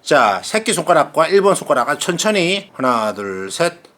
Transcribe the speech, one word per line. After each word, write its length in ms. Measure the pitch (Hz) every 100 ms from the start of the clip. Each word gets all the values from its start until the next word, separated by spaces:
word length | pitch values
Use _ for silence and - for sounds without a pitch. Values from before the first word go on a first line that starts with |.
자, 400 | - 143 113 95
새끼손가락과 840 | - 214 214 160 165 165 135 151 160
일 140 | 196
번 120 | 196
손가락 340 | 180 - 131 120
아주 100 | 147
천천히 720 | - 170 214 208 170 196 -
하나, 400 | - 131 117 107
둘, 380 | 98 101 95 95
셋. 260 | - 170 170 _